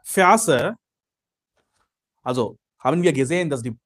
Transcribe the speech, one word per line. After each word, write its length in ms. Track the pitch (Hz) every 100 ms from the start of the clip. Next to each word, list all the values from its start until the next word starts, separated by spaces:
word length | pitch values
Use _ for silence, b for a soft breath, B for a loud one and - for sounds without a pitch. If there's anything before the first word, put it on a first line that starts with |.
Verse, 720 | - 202 180 220 175 127 160 226 _ _ _ _ _ _ _ _ _ _ _ _ _ _
also 360 | 123 127 104 - _ _
haben 220 | 127 165
wir 120 | 175
gesehen, 360 | 135 131 175 165
dass 120 | 131
die, 160 | 120 113